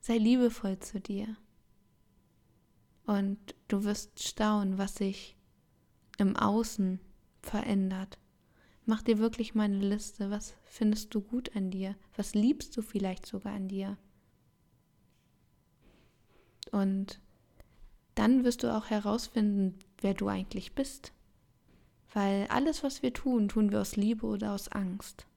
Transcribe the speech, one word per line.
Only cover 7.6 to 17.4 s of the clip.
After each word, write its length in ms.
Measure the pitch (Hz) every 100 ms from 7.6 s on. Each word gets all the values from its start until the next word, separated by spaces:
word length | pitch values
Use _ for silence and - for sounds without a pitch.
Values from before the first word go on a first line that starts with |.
| - 196 190 185 190 - _ _ _ _ _ _ -
Mach 160 | 220
dir 160 | 226 214
wirklich 360 | 226 226 220 220
mal 100 | 208
eine 140 | 196
Liste. 520 | 196 208 - - 196
Was 240 | 208 - - -
findest 480 | - 214 214 214
du 80 | 220
gut 340 | 196 240 247 202
an 140 | 190
dir? 260 | 190 190 202 - -
Was 180 | 196
liebst 420 | 208 226 311 - -
du 60 |
vielleicht 440 | 220 202 196 185 -
sogar 280 | 196 202
an 140 | 202 190
dir? 300 | 196 196 202 _ _ _ _ _ _ _ _ _ _ _ _ _ _ _ _ _ _ - _ _ _ _ _ _ _ -
Und 500 | 208 196 196 196 - - _